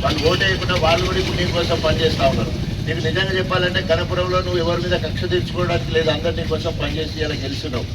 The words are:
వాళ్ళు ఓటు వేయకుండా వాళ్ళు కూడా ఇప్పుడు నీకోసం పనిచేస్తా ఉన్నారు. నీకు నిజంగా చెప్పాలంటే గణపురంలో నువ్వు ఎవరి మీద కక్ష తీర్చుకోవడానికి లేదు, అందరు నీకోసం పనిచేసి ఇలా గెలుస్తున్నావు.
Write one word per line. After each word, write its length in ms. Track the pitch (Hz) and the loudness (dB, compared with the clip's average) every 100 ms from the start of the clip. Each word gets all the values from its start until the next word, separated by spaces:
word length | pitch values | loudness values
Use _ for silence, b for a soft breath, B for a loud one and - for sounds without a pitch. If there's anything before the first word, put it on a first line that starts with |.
వాళ్ళు 160 | 659 311 - | 0 2 2
ఓటు 120 | - | 4
వేయకుండా 320 | - - 175 180 160 | 2 0 0 2 2
వాళ్ళు 180 | 170 175 | 2 2
కూడా 100 | 180 | 0
ఇప్పుడు 160 | 175 170 | 0 0
నీకోసం 380 | 180 175 170 165 160 | 0 0 0 0 2
పనిచేస్తా 380 | 156 165 - 170 | 2 2 2 2
ఉన్నారు. 200 | - - - - - - | 2 -2 -2 -4 -4 -2
నీకు 160 | 165 - | -2 -2
నిజంగా 260 | 180 190 185 | 0 0 0
చెప్పాలంటే 420 | 185 180 180 180 - | 0 0 0 0 0
గణపురంలో 500 | 165 180 180 180 180 180 | 0 2 0 2 0 2
నువ్వు 140 | 180 | 0
ఎవరి 160 | 165 170 | 2 0
మీద 120 | 175 180 156 | 0 0 0
కక్ష 160 | 151 180 | -2 0
తీర్చుకోవడానికి 580 | 180 175 170 180 170 - 160 | 0 0 -2 0 0 0 0
లేదు, 140 | - | 2
అందరు 220 | 202 170 170 | 0 0 -2
నీకోసం 320 | 165 156 165 160 | -2 -2 -2 -2
పనిచేసి 360 | 147 151 151 - 151 | -2 -2 -4 -4 -4
ఇలా 100 | 143 | -4
గెలుస్తున్నావు. 420 | 135 139 156 - - | -4 -6 -4 -6 -6